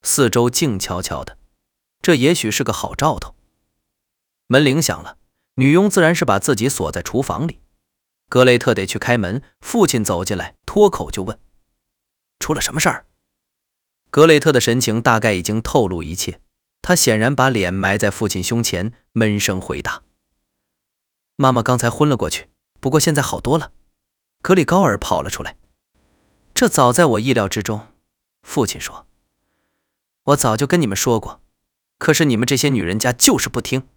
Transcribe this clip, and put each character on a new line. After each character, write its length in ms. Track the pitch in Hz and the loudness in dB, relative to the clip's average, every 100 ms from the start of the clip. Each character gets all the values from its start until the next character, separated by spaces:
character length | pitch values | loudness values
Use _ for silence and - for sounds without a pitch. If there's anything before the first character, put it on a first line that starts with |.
四 260 | - - 120 | -2 2 2
周 180 | 120 120 | 4 0
静 300 | - 156 98 | 0 -2 -2
悄 240 | - 90 | -6 -8
悄 220 | - 71 | -6 -8
的， 160 | - - _ _ _ _ _ _ | -10 -18 _ _ _ _ _ _
这 100 | - | 0
也 220 | 156 135 170 | 4 4 2
许 160 | 110 | -2
是 120 | 107 | -2
个 80 | 127 | -4
好 220 | 107 - | -4 -8
兆 240 | - 151 120 | -2 -2 -2
头。 160 | - - _ _ _ _ _ _ _ _ _ _ _ | -10 -18 _ _ _ _ _ _ _ _ _ _ _
门 180 | 127 | 2
铃 160 | 147 139 | 4 2
响 220 | - 76 | -2 -6
了， 160 | - - _ _ _ - | -10 -20 _ _ _ 0
女 160 | 135 | 4
佣 180 | 165 202 | 4 4
自 120 | 190 | 4
然 120 | 160 | 2
是 100 | 175 | 2
把 140 | - 98 | 0 0
自 180 | - 110 | 0 0
己 140 | 120 | -2
锁 220 | - 80 | -2 -6
在 100 | 82 | -6
厨 180 | - 117 | -4 -4
房 280 | 139 85 165 | -4 -4 -6
里。 140 | - _ _ _ _ _ _ _ | -8 _ _ _ _ _ _ _
格 160 | 123 127 | 4 6
雷 140 | 120 | 6
特 160 | 127 104 | 2 0
得 100 | 95 | -2
去 140 | 104 | -6
开 180 | - 120 | -2 0
门， 240 | 90 120 - _ | 0 -6 -10 _
父 280 | - 240 180 | -6 2 2
亲 160 | 120 | 2
走 200 | 104 90 | -2 -2
进 140 | 95 95 | -4 -6
来， 160 | - _ - | -8 _ -4
脱 200 | 208 208 | 4 4
口 220 | - 78 | 2 -8
就 140 | - | -8
问 160 | 92 110 _ _ _ _ _ _ _ _ _ _ | -8 -12 _ _ _ _ _ _ _ _ _ _
：“出 140 | - | -6
了 80 | 151 | -4
什 100 | - | -4
么 80 | 139 | -2
事 80 | 165 | -2
儿？” 200 | - _ _ _ _ _ _ _ _ _ _ _ | -4 _ _ _ _ _ _ _ _ _ _ _
格 160 | - 165 | 4 6
雷 120 | 151 | 6
特 120 | 156 | 4
的 100 | 131 | 2
神 180 | 117 120 | 2 0
情 220 | 117 110 | 0 0
大 180 | 113 113 | 2 2
概 140 | 110 | 2
已 80 | 95 | -2
经 180 | 87 110 | -2 -4
透 280 | - 143 101 | 0 0 0
露 160 | 87 | -4
一 100 | 78 | -8
切， 280 | 87 - - _ _ _ _ | -8 -8 -10 _ _ _ _
他 120 | - 175 | 0 2
显 220 | - 110 | 2 2
然 180 | 113 143 | 2 2
把 140 | 131 | 2
脸 240 | 117 87 | 2 -2
埋 240 | 95 95 104 | -2 -2 0
在 140 | 104 | -2
父 160 | - 107 | -2 -4
亲 160 | 92 | -4
胸 180 | 90 117 | -4 -2
前， 320 | 117 90 101 - _ | -2 -4 -6 -10 _
闷 260 | 113 110 104 | -2 0 0
声 200 | - 92 | -2 -4
回 220 | - 73 | -6 -8
答 220 | - - _ _ _ _ _ _ _ _ _ _ _ _ _ - | -6 -10 _ _ _ _ _ _ _ _ _ _ _ _ _ 0
：“妈 140 | 131 | 2
妈 120 | 123 | 2
刚 120 | 110 123 | 0 0
才 140 | 117 | 0
昏 180 | - 151 | 0 0
了 80 | 127 | 2
过 140 | 80 | -2
去， 200 | - - _ _ _ | -6 -12 _ _ _
不 120 | 135 | 0
过 80 | 147 | 2
现 160 | 165 151 | 2 0
在 80 | |
好 180 | - - | -2 -4
多 160 | - 160 | -2 -2
了。” 140 | - _ _ _ _ _ _ _ | -2 _ _ _ _ _ _ _
格 120 | - | 0
里 100 | 185 | 2
高 200 | 143 180 | 4 2
尔 140 | 175 98 | 2 0
跑 240 | - 85 | -2 -2
了 80 | 67 | -4
出 140 | - | -10
来。 140 | 69 - _ _ _ _ _ _ _ _ _ - | -12 -14 _ _ _ _ _ _ _ _ _ -4
“这 140 | 240 | -2
早 240 | - 123 | 2 2
在 120 | 123 165 | 4 2
我 120 | 107 | 2
意 140 | 117 | 0
料 160 | 120 98 | 0 0
之 120 | 110 | -4
中。” 260 | 101 107 - _ _ _ _ _ | -6 -6 -8 _ _ _ _ _
父 240 | - - 110 | -8 -4 -4
亲 140 | - | -4
说 260 | - - _ _ _ _ _ _ _ _ _ _ _ _ - | -12 -14 _ _ _ _ _ _ _ _ _ _ _ _ 0
，“我 80 | 143 | 2
早 180 | 127 110 | 2 0
就 100 | 139 | 0
跟 160 | 175 | 0
你 60 | 131 | 0
们 80 | 98 | -2
说 240 | - 113 | 0 0
过， 220 | - - _ _ _ _ _ _ | -2 -18 _ _ _ _ _ _
可 160 | - | 0
是 100 | 151 | 2
你 140 | 151 113 | 2 2
们 100 | 123 | 0
这 80 | 135 | 0
些 140 | 147 | 0
女 120 | 127 | 0
人 160 | 87 104 | -2 -2
家 140 | 123 | -2
就 260 | 123 - 143 | 2 2 2
是 120 | - | -2
不 100 | 120 | -6
听。” 240 | - 131 - | -4 -6 -6